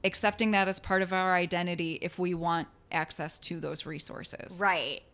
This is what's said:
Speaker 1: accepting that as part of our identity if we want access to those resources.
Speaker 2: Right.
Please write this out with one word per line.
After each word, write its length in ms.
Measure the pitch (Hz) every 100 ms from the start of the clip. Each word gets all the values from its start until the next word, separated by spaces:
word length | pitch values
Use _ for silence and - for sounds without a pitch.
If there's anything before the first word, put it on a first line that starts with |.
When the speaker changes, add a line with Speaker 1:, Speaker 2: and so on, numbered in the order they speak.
Speaker 1:
accepting 460 | 190 - 214 202 220
that 180 | 202 190
as 100 | 185
part 220 | - 190
of 120 | 185
our 220 | 185 185
identity 640 | 180 175 175 175 170 165 160
if 160 | 170 -
we 160 | 180
want 340 | 170 170 170 - - -
access 460 | 165 160 - 156 -
to 180 | - 165
those 280 | 151 156 -
resources. 720 | 156 - - - - - 180
Speaker 2:
Right. 420 | 196 170 127 - -